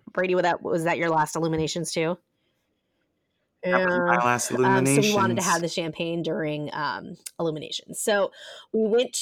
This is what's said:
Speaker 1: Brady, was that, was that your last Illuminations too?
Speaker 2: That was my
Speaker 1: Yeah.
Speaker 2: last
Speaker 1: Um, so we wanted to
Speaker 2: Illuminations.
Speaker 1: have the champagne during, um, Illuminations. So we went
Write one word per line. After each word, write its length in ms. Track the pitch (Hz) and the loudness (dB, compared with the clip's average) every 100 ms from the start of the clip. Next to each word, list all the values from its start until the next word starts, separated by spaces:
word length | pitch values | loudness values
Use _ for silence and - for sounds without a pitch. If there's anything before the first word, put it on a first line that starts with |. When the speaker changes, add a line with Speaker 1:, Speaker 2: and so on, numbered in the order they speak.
| - | -6
Speaker 1:
Brady, 220 | - 185 180 | -4 0 2
was 80 | |
that, 200 | 175 165 | 2 0
was 200 | - 175 165 | -2 0 0
that 120 | 151 | 0
your 100 | 170 | 0
last 260 | 160 151 165 | 0 0 -2
Illuminations 560 | 160 160 156 175 160 | -2 0 -2 -4 -4
too? 240 | - 160 180 _ _ _ _ _ _ _ _ _ _ _ _ _ _ 185 | -2 -2 -4 _ _ _ _ _ _ _ _ _ _ _ _ _ _ 0
Speaker 2:
That 100 | 185 185 | 2 2
was 160 | 180 175 | 2 2
my 100 | 120 | 4
Speaker 1:
Yeah. 100 | 123 | 4
Speaker 2:
last 260 | 123 - 120 | 2 0 2
Speaker 1:
Um, 220 | 127 190 139 | 4 4 4
so 160 | 139 | 4
we 100 | 208 | 4
wanted 240 | 208 190 - | 2 2 0
to 60 | |
Speaker 2:
Illuminations. 20 | |
Speaker 1:
have 180 | 185 170 | 0 0
the 60 | 170 | 0
champagne 540 | - 165 - 170 170 | -4 -6 -4 -4 -2
during, 480 | 160 156 156 151 151 | -2 -2 -2 -4 -6
um, 440 | - 147 98 - 175 - - | -4 -4 -6 -10 -14 -16 -4
Illuminations. 600 | 165 151 - - - - | -4 -4 -8 -10 -10 -6
So 300 | - 202 190 - - - - | 0 2 0 -4 -18 -20 -4
we 140 | 220 220 | 0 2
went 260 | 233 262 - | 2 2 -2